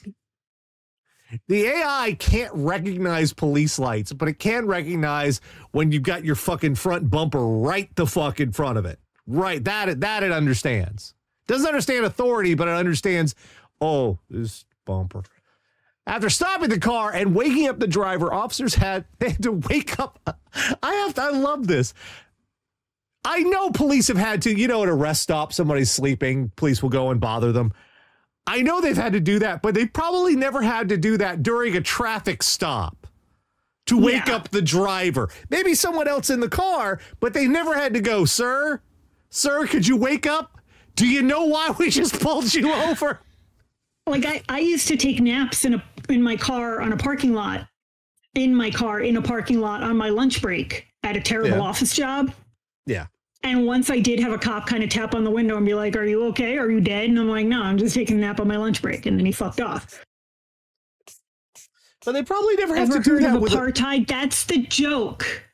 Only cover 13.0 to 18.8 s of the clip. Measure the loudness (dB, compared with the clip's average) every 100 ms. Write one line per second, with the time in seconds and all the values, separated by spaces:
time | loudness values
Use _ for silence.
13 | 0 2 0 -2 -14 -20 _ -4 -2 0
14 | 0 -2 -8 -8 -8 -10 -20 _ -8 -6
15 | -6 -8 -16 _ _ _ _ _ _ _
16 | -6 -2 0 0 0 0 0 0 0 0
17 | -2 0 2 2 2 2 2 0 0 0
18 | 0 0 0 -2 -4 -4 -2 2